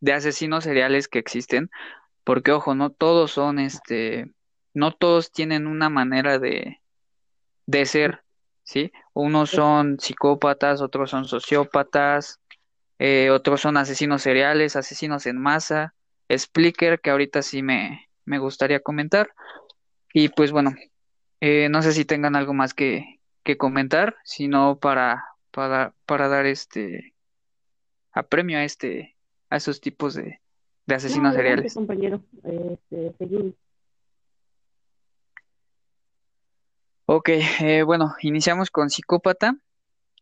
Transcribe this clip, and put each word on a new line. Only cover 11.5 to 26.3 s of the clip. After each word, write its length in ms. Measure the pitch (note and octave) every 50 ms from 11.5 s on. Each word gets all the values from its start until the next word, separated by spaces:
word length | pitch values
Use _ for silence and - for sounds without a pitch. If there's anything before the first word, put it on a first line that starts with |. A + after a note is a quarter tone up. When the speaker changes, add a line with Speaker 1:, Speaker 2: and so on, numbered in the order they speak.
| C#3+ C#3+ C#3+ C#3+ - C#3+ C#3+ - - D3 C#3+ C#3+ C#3+ D3 D3 - - _ _ _ - _ _ _ _ _ _ _ _ _
Speaker 1:
eh, 320 | B2+ C#3 C3+ C3+ C3 C3+
otros 300 | C3+ C3 C3+ - C#3+ C#3
son 160 | - D3+ D3+
asesinos 460 | C#3+ C#3 C#3 C3+ - D3+ D3 C#3+ C3+
seriales, 520 | - C#3 B2+ C3 C#3 C#3+ D3+ D3+ D#3 D3 -
asesinos 520 | C#3 C3 - C#3+ - D#3+ D3+ D3 C#3+ -
en 120 | B2 B2 B2+
masa, 560 | C3+ C#3+ D3+ D#3 - - D#3 D#3 D#3 D#3+ _ _ _ _ _ _ _ _ C3
Splicker, 680 | C3 - - _ D#3+ E3 E3+ E3+ - E3+ E3+ E3 D#3+
que 100 | - D3
ahorita 320 | C#3 C#3 C#3+ C#3 - D3
sí 200 | C#3 - - C3+
me, 460 | C3+ C3+ C3 A2 G#2 - D3 - - _ _ _ _
me 140 | - C#3+ C#3
gustaría 420 | C3+ C3+ C3+ - C3+ C3+ D3 C#3
comentar. 540 | - - D3+ D3+ D3 D#3 F#3+ G3+ G#3 - _ - - - - - - _ - _ _ _ _ _ _ _ -
Y 160 | D#3+ D3+ C#3+
pues 200 | - - D3+ C#3+
bueno, 220 | D3+ D3 C#3+ C3+ C3+ - - _ _ _ _ _ _ _ _ _ _ _
eh, 280 | D#3 D3 D3 D3 D3 D3
no 140 | D3+ D#3
sé 100 | D#3+ D#3+
si 140 | D#3 D#3+ C#3+
tengan 300 | - D#3 D3 D3 D3 C#3+
algo 180 | C#3+ C#3 C#3 C#3
más 180 | C3+ C3 C3
que, 480 | - - C#3+ C3+ G#2 - D3 - - _ _ _ _ _
que 160 | _ - C#3 -
comentar, 580 | C#3+ C3 C3 C3+ C3+ C3 - D#3+ G3 A3+ - - _
sino 540 | - - - C#3+ C#3 C#3 C#3 C#3 C#3 C#3 C#3
para, 480 | - C#3+ C3+ C3 B2+ B2 A#2+ B2 - - - _ _ _
para, 440 | - C3+ C3+ C3+ C3 C3 C3 - - _ _
para 220 | - D3+ C#3 C#3+
dar 180 | C#3